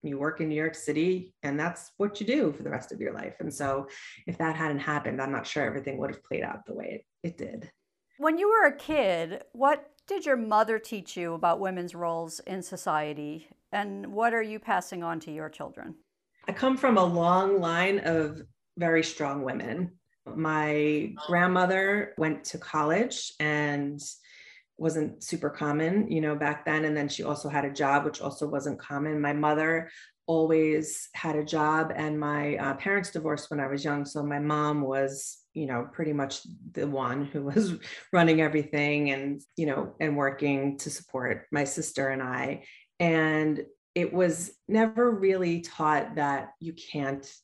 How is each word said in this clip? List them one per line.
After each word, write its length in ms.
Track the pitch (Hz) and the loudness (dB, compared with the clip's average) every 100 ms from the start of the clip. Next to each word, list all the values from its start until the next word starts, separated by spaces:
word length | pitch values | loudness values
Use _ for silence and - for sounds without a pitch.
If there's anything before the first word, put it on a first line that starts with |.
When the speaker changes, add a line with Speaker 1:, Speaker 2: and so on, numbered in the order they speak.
Speaker 1:
you 160 | 156 139 | -6 -2
work 240 | 147 160 | -2 -2
in 80 | 160 | -2
New 60 | 151 | 0
York 180 | 160 | -2
City, 580 | 160 - 151 170 185 180 _ | -4 -2 0 2 0 -4 _
and 160 | 143 143 | -4 -2
that's 320 | 165 170 - _ | -2 -4 -16 _
what 240 | 208 202 | -4 -2
you 60 | 214 | 0
do 260 | 285 190 | 2 2
for 100 | 143 | -2
the 80 | - | -6
rest 220 | - - | -6 -8
of 80 | - | -8
your 140 | - | -6
life. 220 | - - - | -6 -10 -8
And 120 | - | -10
so 360 | - 143 135 139 - - - - | -4 -2 -2 -6 -14 -16 -14 -10
if 100 | 170 | -4
that 180 | 165 | -2
hadn't 260 | 156 156 143 | 0 -2 -2
happened, 420 | 143 147 - 127 | -2 -2 -2 -4
I'm 100 | 135 | -4
not 140 | 135 - | -4 -4
sure 180 | 151 | -2
everything 320 | 127 139 135 131 | -2 -2 -6 -6
would 140 | 135 | -6
have 120 | - | -8
played 180 | _ - | _ -6
out 240 | - - - | -4 -8 -10
the 80 | |
way 280 | - - - _ _ | -10 -8 -10 _ _
it, 60 | 170 | -10
it 100 | - | -8
did. 320 | - - - _ _ _ _ _ | -12 -12 -14 _ _ _ _ _
Speaker 2:
When 180 | 302 320 | 0 2
you 140 | 403 | 4
were 160 | 440 339 | 6 6
a 100 | 285 | 4
kid, 680 | - 302 208 170 165 190 - | -2 2 2 2 -2 -6 -12
what 380 | 233 269 294 - _ - | 2 2 2 -4 _ -8
did 200 | 381 302 | -6 0
your 100 | 254 | 0
mother 420 | 220 214 220 220 | 4 4 4 0
teach 380 | 220 214 - - | -2 -10 -8 -6
you 160 | 170 | -4
about 280 | 165 175 170 | 0 2 2
women's 340 | 196 185 175 | 0 -2 -6
roles 460 | 170 170 170 165 - | -4 -4 -2 -6 -10
in 200 | - 190 | -8 -8
society? 880 | - 180 - 151 151 151 147 160 - - _ | -8 -6 -2 0 0 -6 -8 -10 -14 -20 _
And 360 | 208 202 196 202 | -4 -4 -8 -8
what 260 | 202 233 | 0 2
are 80 | 233 | 2
you 160 | 220 214 | -2 -6
passing 440 | 220 190 180 185 | -2 -2 -2 -8
on 160 | 170 165 | -6 -6
to 120 | 165 | -8
your 160 | 151 156 | -10 -10
children? 460 | - 143 - - 165 _ _ _ _ - | -10 -12 -12 -16 -16 _ _ _ _ -8
Speaker 1:
I 60 | |
come 260 | - 262 269 | 0 0 4
from 180 | 269 214 | 6 6
a 80 | |
long 560 | 180 170 170 185 196 196 | 6 4 4 4 4 4
line 380 | 170 170 185 196 - | 4 2 2 2 2
of 340 | 165 151 160 - _ _ - | 2 0 -4 -16 _ _ -2
very 240 | 170 165 | 2 4
strong 380 | 160 - 147 143 | 2 -2 -4 -2
women. 560 | 131 131 117 151 175 - _ _ | -4 -4 -6 -4 -4 -6 _ _
My 880 | - - 160 156 151 151 151 151 - - - | -12 -4 0 2 2 2 4 2 -2 -8 0
grandmother 880 | 175 180 185 180 190 190 208 - - | 4 6 6 4 4 2 2 -2 0
went 260 | 156 143 | 0 0
to 140 | - 165 | -6 -10
college 760 | - 156 151 175 254 - - - | -4 0 2 4 2 -2 -10 -2
and 640 | 151 147 147 143 143 143 - - _ - - - _ - | 0 2 2 0 -2 -6 -12 -16 _ -20 -20 -20 _ -2
wasn't 440 | 165 156 151 - | 0 0 -2 -4
super 280 | - 165 147 | -6 -4 -4
common, 600 | - 151 147 160 196 208 | -2 0 2 2 2 2
you 120 | 165 | 2
know, 120 | 151 | 2
back 300 | 147 147 147 | 2 0 0
then. 220 | - 156 156 | 0 0 2
And 100 | 151 | 0
then 100 | 143 | -2
she 160 | - | -4
also 280 | - 147 143 | -4 -4 -2
had 160 | 143 139 | 0 -2
a 40 | |
job, 360 | 143 139 143 147 | 0 4 4 2
which 160 | - | -4
also 240 | 139 139 147 | -8 -4 -4
wasn't 300 | 143 143 135 | -2 -4 -6
common. 420 | - 143 151 151 | -6 -4 -2 0
My 140 | 143 | 0
mother 560 | 147 151 151 156 165 165 - - _ - | 2 2 4 2 0 -2 -14 -20 _ 0
always 840 | 160 160 160 156 151 156 - - | 2 6 6 6 2 0 -8 -10
had 240 | - 165 151 | -8 -2 -2
a 80 | |
job, 480 | 151 160 151 156 160 | 0 0 2 2 2
and 240 | 160 151 151 | -2 -2 -2
my, 380 | 147 147 147 147 | -2 0 -2 -2
uh, 180 | 139 135 | -2 -2
parents 340 | 196 196 185 | 0 0 0
divorced 400 | 170 156 147 - | -4 -2 -4 -4
when 100 | 147 | -4
I 60 | 135 | -2
was 180 | 139 | -2
young. 220 | 147 143 143 | -2 -2 -4
So 160 | 151 | -4
my 160 | 147 143 | -2 -2
mom 420 | 147 151 151 147 | 0 2 2 0
was, 560 | 135 135 135 135 - - _ | 0 0 0 -4 -12 -14 _
you 140 | 156 143 | -8 -4
know, 200 | 120 123 | -4 -4
pretty 220 | - 151 | -4 -2
much 260 | 147 139 - - - - | -2 -2 -6 -12 -16 -12
the 140 | - 147 | -4 -2
one 400 | 135 123 131 139 | -2 -2 -2 -4
who 160 | 151 | -4
was 320 | 139 190 202 170 - | 0 0 0 -2 -8
<laughs> 180 | - - | -16 0
running 260 | 180 165 160 | 4 6 6
everything 680 | 156 151 147 151 147 147 147 | 4 2 0 0 2 2 2
and, 320 | 135 139 143 - - | 0 -2 -6 -10 -4
you 80 | 156 | -2
know, 280 | 139 - - | 0 -4 -2
and 160 | 156 143 | 0 2
working 600 | 135 135 143 139 139 139 | 0 0 0 2 0 -2
to 100 | - | -8
support 580 | - - 131 123 - - | -10 -8 -4 -2 -4 -2
my 120 | 143 | -2
sister 440 | 151 - 151 - 135 | -2 -2 -6 -2 -2
and 140 | 135 | 0
I. 420 | 127 127 131 - - - _ _ | -2 -2 -4 -6 -10 -20 _ _
And 680 | 170 160 156 156 156 147 - _ _ | 4 4 4 4 2 0 -4 _ _
it 180 | 175 175 | -2 0
was 400 | 175 180 160 175 - - | 4 4 2 -4 -12 0
never 420 | 214 226 220 240 | 2 4 4 2
really 500 | 214 190 190 180 170 | 4 4 4 2 0
taught 540 | 170 - 156 151 - | -4 -2 2 2 0
that 360 | 151 143 139 - - | -2 0 0 -6 -10
you 120 | 165 | -12
can't 560 | 165 - 151 135 139 - - | -12 -8 -4 -2 -4 -8 -20